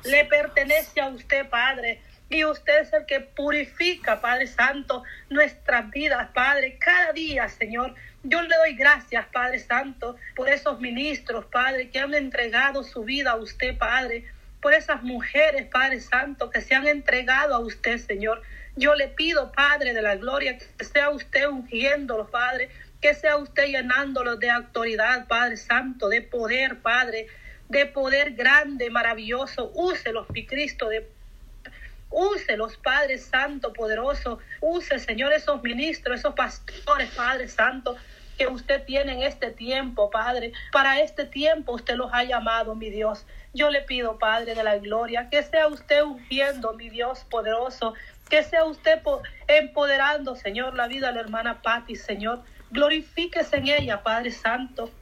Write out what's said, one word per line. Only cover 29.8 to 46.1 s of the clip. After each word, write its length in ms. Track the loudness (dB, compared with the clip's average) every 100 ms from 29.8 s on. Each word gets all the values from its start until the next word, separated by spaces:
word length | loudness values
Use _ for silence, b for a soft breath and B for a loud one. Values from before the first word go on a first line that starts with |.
| 0 0 -4 -6 -6
mi 160 | -10 -6
Cristo, 440 | -4 -4 -4 -4
de... 200 | -4 -6 -20 -20 -20 -20 -20 -20 B B B -4
úselos, 640 | 0 2 0 -2 -2 -4 -4
Padre 400 | 0 2 2 -2
Santo, 560 | -2 -2 -2 -4 -8
poderoso. 680 | -4 -2 -2 -2 -2 -4 -8 B B
Use, 380 | -2 -2 -2 -4
Señor, 340 | -2 -2 2
esos 300 | 2 2 -2
ministros, 580 | -2 -4 -4 -4 -4 -2
esos 140 | -2
pastores, 760 | 0 -4 -4 -16 -12 0 0 0
Padre 340 | -2 -2 0 -4
Santo, 480 | 2 2 2 -6 -8 B B B -2
que 100 | -2
usted 380 | -2 0 -2
tiene 300 | 0 -2 0
en 80 | -2
este 300 | -4 -2 -8
tiempo, 580 | -6 -4 -2 -2 0 2
Padre. 420 | 2 0 -2 -4 B B
Para 300 | 4 4 4
este 240 | 2 0
tiempo 480 | -6 0 2 2 0
usted 240 | -6 -4 -4
los 140 | 0
ha 120 | 0
llamado, 500 | 0 0 0 0 -2
mi 160 | -6 -8
Dios. 340 | -2 -2 -2 -12 b b
Yo 160 | 2 2
le 100 | 2
pido, 380 | -2 -4 -4 0
Padre 360 | 0 2 -2
de 80 | -2
la 140 | 0 0
gloria, 540 | 0 -2 -2 -4 0
que 120 | 0
sea 240 | 2 2 2
usted 360 | 0 2 4
ungiendo, 720 | 4